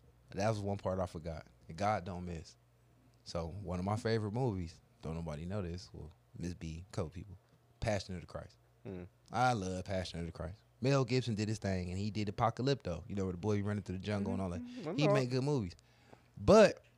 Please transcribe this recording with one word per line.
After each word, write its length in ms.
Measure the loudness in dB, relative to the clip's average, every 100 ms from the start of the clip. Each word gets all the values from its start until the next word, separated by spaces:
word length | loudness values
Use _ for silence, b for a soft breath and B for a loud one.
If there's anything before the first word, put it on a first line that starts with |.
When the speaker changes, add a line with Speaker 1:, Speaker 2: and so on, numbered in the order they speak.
| -20 -20 -10 0
Speaker 1:
That 120 | 2
was 120 | 2
one 160 | -2 -2
part 240 | -2 -2
I 60 | -2
forgot. 380 | -4 -8 -8 -12 -18 -14
And 80 | -2
God 280 | 0 0
don't 200 | -2 -6
miss. 300 | -6 -8 -12 -20 _ _ _ _ -20 _
So 280 | -8 -6 -6 -6
one 160 | -4 -2
of 40 |
my 120 | 0 0
favorite 360 | 2 0 0
movies, 440 | 0 0 0 -4 -10 -20 -12
don't 140 | -6 -4
nobody 280 | -4 -6
know 160 | -4 -4
this, 280 | -4 -6 -10
well, 180 | -14 -14 -16 _ -8
Miss 160 | -6
B, 300 | -6 -8 -8 -8
couple 180 | -6 -6
people, 240 | -8 -14 -16 _ _ _ _
Passion 340 | 0 0 -2
of 60 | -8
the 80 | -8
Christ. 260 | -12 -12 -18 _ _ -10
Speaker 2:
Mm. 180 | -10 -10 -16 -6
Speaker 1:
I 220 | 0 2
love 300 | 2 -2 -4
Passion 360 | -4 -4 -4 -6
of 60 | -6
the 60 |
Christ. 220 | -6 -10 -10 _ _
Mel 220 | 2 2
Gibson 300 | 2 0 0
did 120 | 0 0
his 120 | 0
thing, 320 | 0 0 -2
and 80 | -2
he 120 | -2
did 240 | -2 -2
Apocalypto, 680 | 2 0 2 0 0 -2 -6 -4
you 80 |
know, 100 | -2
where 80 | -2
the 60 | 0
boy 180 | 0 2
be 60 |
running 200 | 0 -2
through 160 | -4 -4
the 40 |
jungle 300 | -2 -2 0
and 80 | -2
all 80 | -2
that. 140 | -4
Speaker 2:
Mm-hmm. 240 | -6 -8 -4
I 40 | 4
Speaker 1:
He 100 | 6
Speaker 2:
know. 40 |
Speaker 1:
make 180 | 6 4
good 120 | 0
movies. 280 | 2 2 0 -6 b b b b b 2
But 360 | 10 12 10 8 -12